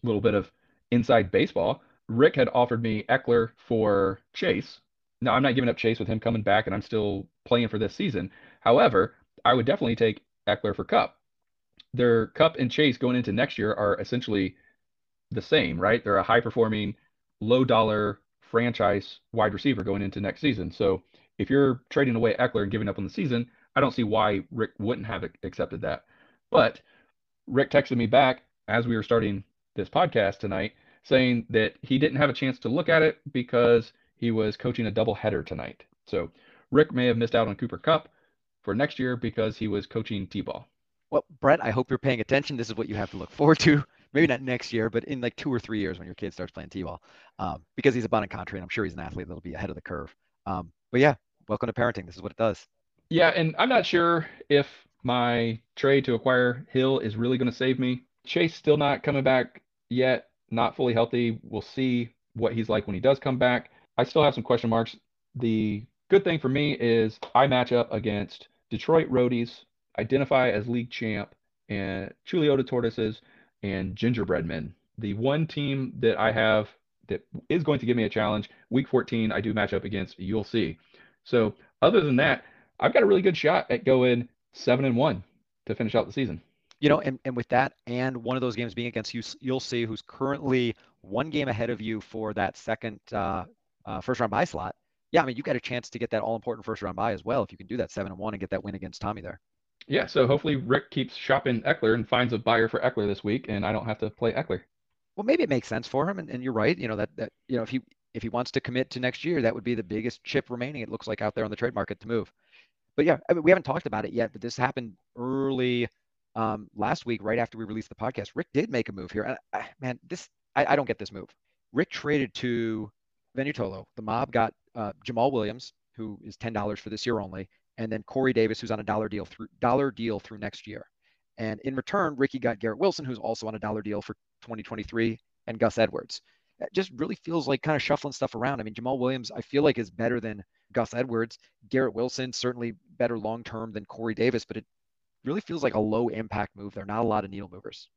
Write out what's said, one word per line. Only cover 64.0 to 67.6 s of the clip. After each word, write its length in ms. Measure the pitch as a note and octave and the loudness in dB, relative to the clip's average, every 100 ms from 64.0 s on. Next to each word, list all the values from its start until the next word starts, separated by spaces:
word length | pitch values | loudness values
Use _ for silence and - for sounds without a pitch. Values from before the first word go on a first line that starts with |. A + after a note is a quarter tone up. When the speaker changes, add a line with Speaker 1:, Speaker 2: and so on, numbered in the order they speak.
Speaker 1:
still 180 | A#2+ - | 0 4
have 120 | D3 | 4
some 80 | C3 | 2
question 280 | - A#2+ A#2 | 0 0 2
marks. 260 | A#2 A2+ - _ _ _ | 0 0 -6 _ _ _
The 500 | - A#2+ A2 G#2+ G#2 A2+ _ _ | -4 0 0 0 -4 -8 _ _
good 160 | G3 | 2
thing 140 | G3 E3 | 4 -2
for 100 | C#3 | 0
me 240 | C3+ D3 | 0 0
is 460 | C#3+ A#2 A2+ A2 - - | 0 2 4 2 -2 0
I 120 | A#2 C3+ | 4 6
match 260 | B2+ | 4